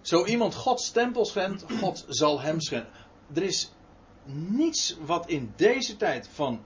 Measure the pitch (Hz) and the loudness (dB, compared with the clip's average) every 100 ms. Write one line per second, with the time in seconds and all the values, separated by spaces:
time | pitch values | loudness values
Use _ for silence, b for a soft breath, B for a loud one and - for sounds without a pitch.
0 | - 170 180 233 214 - - 240 - 233 | 2 2 2 2 0 0 0 0 0 0
1 | 247 247 233 - 190 196 - 220 185 - | 0 0 0 0 -2 -4 -6 -2 -2 -4
2 | - 131 151 147 143 165 156 127 113 B | -8 2 2 2 0 -2 -2 -4 -6 B
3 | B - - 147 190 - - - - - | B -20 -6 -2 0 -2 -4 -10 -20 -20
4 | - - 143 139 170 226 330 320 - 170 | -20 -20 -12 -8 -2 2 2 2 -4 -4
5 | 151 170 170 165 117 101 202 262 - 214 | -2 -2 0 -4 -4 4 4 4 -2 -2
6 | 175 131 - - 139 117 | 0 0 -6 -4 -2 -2